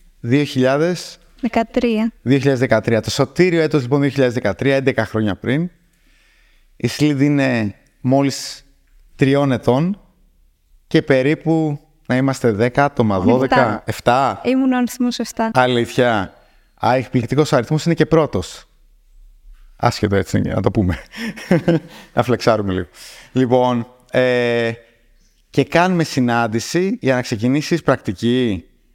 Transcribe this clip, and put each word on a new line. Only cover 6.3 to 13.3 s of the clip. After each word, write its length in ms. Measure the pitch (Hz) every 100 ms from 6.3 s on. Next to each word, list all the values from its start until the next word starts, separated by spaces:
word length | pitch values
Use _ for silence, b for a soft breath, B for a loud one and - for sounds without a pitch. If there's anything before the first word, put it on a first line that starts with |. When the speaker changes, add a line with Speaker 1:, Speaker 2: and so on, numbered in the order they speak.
| _ _ _ _ _
Speaker 1:
Η 120 | 120
Σλίδ 340 | - 151 139
είναι 540 | 147 143 135 120 104 - _ _
μόλις 640 | 127 139 139 - - - _ _ _ _ _ -
τριών 360 | 135 139 139
ετών 500 | 120 - 127 175 202 _ _ _ _ _ _ _ _ -
και 140 | 240
περίπου 800 | - 131 135 156 156 160 156 147 _ _ -
να 80 | 127
είμαστε 360 | 135 131 120
δέκα 320 | 101 123 135
άτομα, 320 | 143 - 110 95
Speaker 2:
Εφτά. 160 | 92